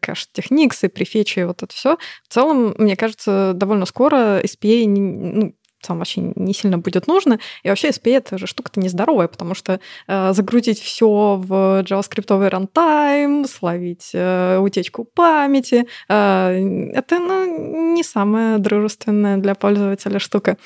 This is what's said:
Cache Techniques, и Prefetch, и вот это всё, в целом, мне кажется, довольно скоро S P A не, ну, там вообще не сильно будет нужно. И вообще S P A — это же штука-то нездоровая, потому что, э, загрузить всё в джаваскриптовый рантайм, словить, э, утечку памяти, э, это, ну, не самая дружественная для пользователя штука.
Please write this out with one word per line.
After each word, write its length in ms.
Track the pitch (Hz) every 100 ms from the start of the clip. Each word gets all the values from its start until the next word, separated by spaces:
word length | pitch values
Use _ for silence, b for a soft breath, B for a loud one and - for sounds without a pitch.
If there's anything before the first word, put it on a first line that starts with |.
Cache 240 | - 185 - -
Techniques, 440 | - 285 285 -
и 60 | 185
Prefetch, 520 | - 190 214 208 190
и 40 |
вот 180 | 175 -
это 120 | -
всё, 220 | - 269 339 B B B
в 60 |
целом, 400 | 233 302 277 220 -
мне 200 | 214 185
кажется, 560 | 220 - 208 196 190
довольно 320 | 185 196 208 -
скоро 560 | - 285 277 220 196
S 120 | - -
P 260 | 208 233
A 20 |
не, 160 | 214 202
ну, 540 | 190 - 180 208 202 - _ _
там 140 | - 165
вообще 340 | 170 185 180 -
не 180 | 185
сильно 240 | - 202 175
будет 300 | 180 - -
нужно. 320 | 381 320 220 B B
И 40 | 185
вообще 200 | 196 302
S 100 | -
P 140 | 226
A — 40 | 262
это 200 | - 185
же 80 | 185
штука-то 320 | - - 208
нездоровая, 480 | 185 175 - 202 170
потому 280 | - 175
что, 260 | 190 - 190 B B B
э, 260 | 196 190
загрузить 460 | 190 196 233 233 214
всё 640 | - - 226 208 208 196
в 380 | 185 190 190 190
джаваскриптовый 680 | 185 196 196 - - 196 196
рантайм, 960 | 185 196 320 330 302 294 285 285 294 269
словить, 640 | - 175 175 180 175 -
э, 440 | 180 180 185 185 185
утечку 440 | 196 196 180 -
памяти, 840 | 226 - 339 311 277 277 254 240 240 B B
э, 840 | 208 202 190 185 185 190 185 -
это, 240 | - - 349
ну, 760 | 349 381 370 320 - 320 330 339
не 80 |
самая 540 | 311 214 202 220 226 220
дружественная 800 | 196 208 208 - 220 208 202 196
для 180 | 196 196
пользователя 640 | 202 208 202 196 202 202
штука. 360 | - 202 - 196